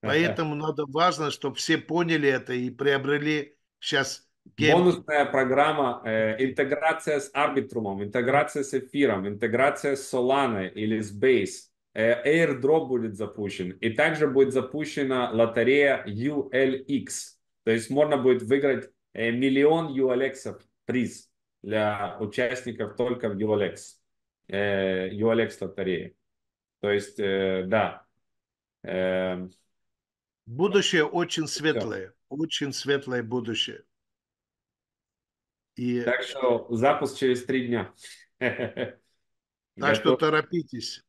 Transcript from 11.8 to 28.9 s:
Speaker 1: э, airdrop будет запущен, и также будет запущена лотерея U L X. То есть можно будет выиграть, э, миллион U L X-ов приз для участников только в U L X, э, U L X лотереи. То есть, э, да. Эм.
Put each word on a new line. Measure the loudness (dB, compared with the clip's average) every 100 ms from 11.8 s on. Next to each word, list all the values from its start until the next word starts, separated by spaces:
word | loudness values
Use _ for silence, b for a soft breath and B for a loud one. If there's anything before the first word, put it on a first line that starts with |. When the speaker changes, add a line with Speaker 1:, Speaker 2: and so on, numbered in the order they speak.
| _
Speaker 1:
э, | 0 2 2 2 4 2
airdrop | 2 2 2 2
будет | -2 -4 -6
запущен, | -8 -6 -8 -6 -8
и | -4 -4
также | 2 0 2 2
будет | 4 4
запущена | 2 -2 -6 -6 -4 -2 0 0
лотерея | 2 2 4 4 6 4 2 -4
U | -4 -4 -2 -2
L | 2 2
X. | 0 -2 -4 -4 -12 -12 _ _ _
То | 0
есть | 0 0
можно | 2 2 4
будет | 4 4
выиграть, | 4 2 2 0 -4 _ _
э, | -4 -2
миллион | 2 2 4 4 4 0
U | 0 0
L | 2
X-ов | -2 -4 -10 -12 _ _
приз | -4 -2 -2 -6 _ _ _ _
для | -4 0 0 -2 -6 -6
участников | -6 -2 -2 -2 -8 -6 -8
только | -2 -2 -2 -4
в | -2
U | 0
L | 2
X, | 0 -4 -18 -20 _ _ _ _ _
э, | -4 -2 0 0 0 -4
U | 0 2
L | 2
X | 2 -2
лотереи. | -10 -6 -4 -4 -6 _ _ _ _ _ _ _
То | 0
есть, | 0 -2 -6
э, | -2 0 0 0 0
да. | 2 0 -4 _ _ _ _ _ _ _ _
Эм. | -8